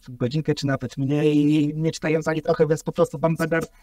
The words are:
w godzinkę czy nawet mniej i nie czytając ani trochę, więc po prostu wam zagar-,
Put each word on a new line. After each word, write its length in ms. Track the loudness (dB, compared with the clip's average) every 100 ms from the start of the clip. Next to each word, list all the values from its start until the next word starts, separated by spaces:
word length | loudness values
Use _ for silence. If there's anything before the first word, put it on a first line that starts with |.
w 140 | -18 -6
godzinkę 400 | -2 -2 -2 -2
czy 120 | -2
nawet 300 | -4 -6 -4
mniej 400 | -2 2 4 4
i 360 | 4 4 2 0
nie 160 | -2
czytając 360 | -2 -2 0 0
ani 140 | -2
trochę, 260 | 0 2 2
więc 160 | 2
po 80 | -2
prostu 280 | 0 -2 0
wam 160 | -2 0
zagar-, 320 | 0 0 -2 _